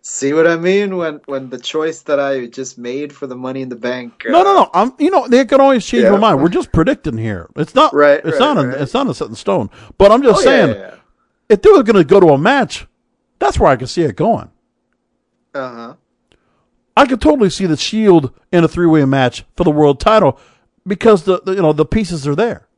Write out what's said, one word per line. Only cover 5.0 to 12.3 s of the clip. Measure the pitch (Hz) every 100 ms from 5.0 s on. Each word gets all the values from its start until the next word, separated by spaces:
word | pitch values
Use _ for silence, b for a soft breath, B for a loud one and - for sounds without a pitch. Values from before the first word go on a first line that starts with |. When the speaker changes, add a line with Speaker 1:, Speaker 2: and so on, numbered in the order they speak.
| 302
Speaker 2:
know, | 381 254
they | 247 254
can | 277
always | 277 262 -
change | 240
Speaker 1:
Yeah. | 226
Speaker 2:
my | 202
mind. | 214 147
We're | 160
just | 220 294
predicting | - 165 - 156 113
here. | 110 95 80 -
It's | 160
not, | 262 311
Speaker 1:
Right, | 143 147 147
Speaker 2:
it's | 160
Speaker 1:
right, | 156
Speaker 2:
not, | 277 254
a, | 131
Speaker 1:
right. | 135
Speaker 2:
it's | 139
not | 240 269
a |
set | 135 131
in | 113
stone. | - 190 107 B B _
But | 196
I'm | 233
just | 277 196 -
Speaker 1:
Oh, |
yeah, | 269 170
Speaker 2:
saying, | 104
Speaker 1:
yeah, | 98
yeah. | - _ _ _ _ _
Speaker 2:
if | 208
they | -
were | 381
gonna | 220 208
go | 147 196
to |
a | 175